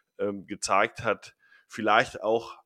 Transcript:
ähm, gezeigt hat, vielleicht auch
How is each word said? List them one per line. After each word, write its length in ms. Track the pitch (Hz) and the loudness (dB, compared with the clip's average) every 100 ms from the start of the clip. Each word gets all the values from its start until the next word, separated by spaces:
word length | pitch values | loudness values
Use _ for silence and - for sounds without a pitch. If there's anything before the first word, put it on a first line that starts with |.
| _ - | _ -6
ähm, 280 | 101 101 87 | -6 -6 -10
gezeigt 580 | 101 - 98 113 - | -8 0 2 2 -2
hat, 300 | 113 98 - _ _ _ _ | -4 -4 -6 _ _ _ _
vielleicht 540 | - 110 107 131 - | -4 4 4 4 -2
auch 360 | 104 113 - - | 0 0 -2 -16